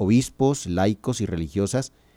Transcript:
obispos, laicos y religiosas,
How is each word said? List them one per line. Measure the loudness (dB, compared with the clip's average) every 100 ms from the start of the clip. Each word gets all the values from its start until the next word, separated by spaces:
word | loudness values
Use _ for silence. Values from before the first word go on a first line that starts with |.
obispos, | 4 4 2 0 0 0 -2
laicos | 0 0 0 -4 -4
y | -4
religiosas, | -4 -4 -2 -2 -2 -4 _ _